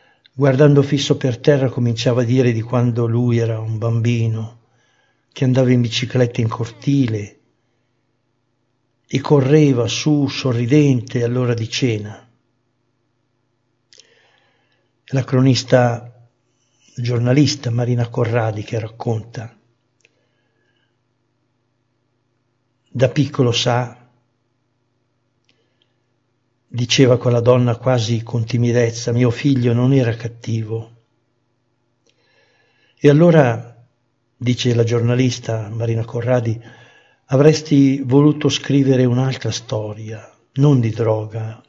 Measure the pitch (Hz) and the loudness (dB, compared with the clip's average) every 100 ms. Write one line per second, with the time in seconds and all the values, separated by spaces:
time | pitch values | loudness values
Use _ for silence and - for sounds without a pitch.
0 | _ _ _ - 139 127 147 143 139 143 | _ _ _ -2 0 4 4 4 2 0
1 | - 143 135 113 - 143 131 123 120 113 | -2 -2 -2 -2 2 2 0 -2 -2 -2
2 | 131 120 117 127 123 113 113 127 120 117 | -2 0 0 2 2 0 -2 -2 0 0
3 | 117 117 123 117 113 113 110 110 117 117 | -2 0 0 0 -2 -4 -6 -6 -4 -2
4 | 113 120 113 110 110 - _ _ _ _ | -2 0 -2 -4 -8 -14 _ _ _ _
5 | _ _ _ - 131 127 127 127 117 113 | _ _ _ -4 0 2 2 2 0 -4
6 | 120 127 120 - 113 - 117 - - 143 | -4 -2 -2 -2 -4 -4 -10 -8 -2 0
7 | 120 110 101 - _ _ _ _ _ _ | 0 -4 -8 -16 _ _ _ _ _ _
8 | _ _ _ _ _ _ _ _ _ _ | _ _ _ _ _ _ _ _ _ _
9 | _ 135 - 147 131 156 147 123 113 - | _ -6 2 2 4 4 4 2 -2 -4
10 | - 147 139 - 135 117 120 151 143 127 | -2 0 -2 -4 -4 -2 0 2 2 0
11 | 113 127 117 123 123 117 113 - 131 107 | -2 -4 -2 -2 -2 -2 -6 -4 -2 -4
12 | 101 107 _ _ _ _ _ _ _ _ | -8 -16 _ _ _ _ _ _ _ _
13 | _ _ _ _ _ _ _ _ _ - | _ _ _ _ _ _ _ _ _ -20
14 | _ _ _ _ _ _ _ _ _ _ | _ _ _ _ _ _ _ _ _ _
15 | _ 135 123 131 135 120 - 127 120 117 | _ -6 0 2 2 2 2 2 2 -2
16 | - - _ _ _ _ _ _ _ - | -10 -20 _ _ _ _ _ _ _ -10
17 | 120 123 120 135 147 - 120 117 123 123 | -4 -2 2 4 2 0 -4 -4 -2 -2
18 | 120 - 113 120 110 104 104 113 107 - | -2 -4 -2 -2 -2 -4 -8 -8 -8 -8
19 | - 110 101 - 110 - _ _ _ _ | -6 -6 -8 -14 -16 -18 _ _ _ _
20 | _ _ _ _ _ _ _ _ _ _ | _ _ _ _ _ _ _ _ _ _
21 | _ _ _ _ _ _ _ _ _ _ | _ _ _ _ _ _ _ _ _ _
22 | _ _ _ _ _ _ _ _ _ 123 | _ _ _ _ _ _ _ _ _ -2
23 | 123 - 139 - 123 117 - 120 120 - | 0 0 -2 0 0 0 -2 -2 -4 -12
24 | _ _ _ _ _ _ _ _ _ _ | _ _ _ _ _ _ _ _ _ _
25 | _ _ _ _ _ _ _ _ _ _ | _ _ _ _ _ _ _ _ _ _
26 | _ _ _ _ _ _ _ 117 120 - | _ _ _ _ _ _ _ -6 0 4
27 | 131 123 123 120 117 127 120 113 - 127 | 4 4 2 2 4 4 2 0 0 0
28 | 110 117 117 123 113 117 120 120 117 113 | 0 -4 -4 -6 -4 -2 0 2 0 -2
29 | - 120 123 113 143 131 120 117 127 135 | -4 0 0 0 0 0 0 2 2 2
30 | 117 113 117 - - 113 107 113 110 _ | 0 -2 -8 -12 -8 -6 -6 -10 -12 _
31 | _ _ _ _ _ _ _ _ _ _ | _ _ _ _ _ _ _ _ _ _
32 | _ _ _ _ _ _ _ _ _ _ | _ _ _ _ _ _ _ _ _ _
33 | 143 143 175 160 131 113 113 - _ _ | 4 6 6 6 4 0 -8 -20 _ _
34 | _ _ _ _ 120 123 127 117 113 117 | _ _ _ _ -4 -2 0 0 0 0
35 | 117 123 127 120 - 113 104 113 117 113 | 0 0 0 -2 -6 -8 -8 -6 -4 -4
36 | 113 120 113 127 113 113 - - - _ | -6 -6 -2 -2 -2 -6 -10 -20 -20 _
37 | _ _ - 131 147 151 - 143 139 135 | _ _ -2 4 4 4 2 2 4 2
38 | 127 135 147 147 147 - - 139 135 131 | 2 4 4 2 -2 -2 -2 0 2 2
39 | 127 123 131 123 113 107 - 110 107 104 | 2 0 -2 -4 -6 -8 -8 -8 -8 -12
40 | 110 110 - _ _ - 143 139 113 104 | -14 -16 -18 _ _ 0 4 4 2 -2
41 | 113 110 107 113 113 110 | -2 -2 -4 -10 -10 -12